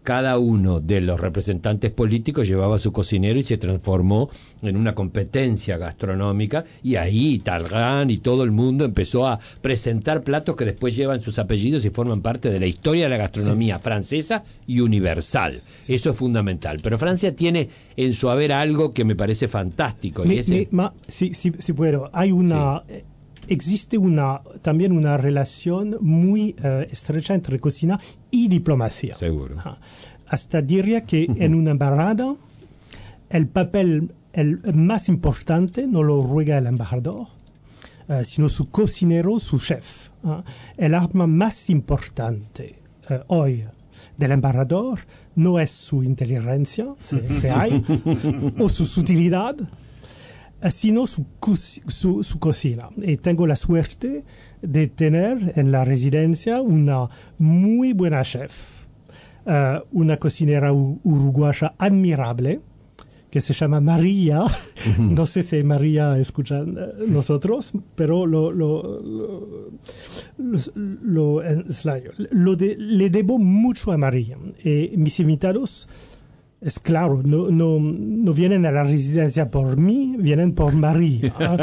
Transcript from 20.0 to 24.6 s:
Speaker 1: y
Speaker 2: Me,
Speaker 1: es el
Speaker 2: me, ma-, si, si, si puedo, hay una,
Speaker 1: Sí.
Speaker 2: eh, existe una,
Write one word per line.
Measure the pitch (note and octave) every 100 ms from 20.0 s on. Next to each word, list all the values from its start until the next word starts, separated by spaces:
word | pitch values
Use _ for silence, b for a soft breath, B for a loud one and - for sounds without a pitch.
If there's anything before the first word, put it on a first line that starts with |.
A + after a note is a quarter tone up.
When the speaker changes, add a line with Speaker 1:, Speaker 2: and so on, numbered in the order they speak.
| F#2 D#2
Speaker 1:
y | A#2+
Speaker 2:
Me, | F#3
Speaker 1:
es | B2+
el | F3+
Speaker 2:
me, | G3+
ma-, | F3+ F3 - -
si, | - F3+
si, | F3 F3+ D#3+
si | -
puedo, | C#3+ D#3+ C#3+ C#3
hay | E3+ F#3+
una, | F3+ F3+ D#3 C#3+ C#3+ -
Speaker 1:
Sí. |
Speaker 2:
eh, | - - - - - -
existe | D#3+ D3+ G3+ - A3+
una, | F#3 D#3 C3+ C#3 - -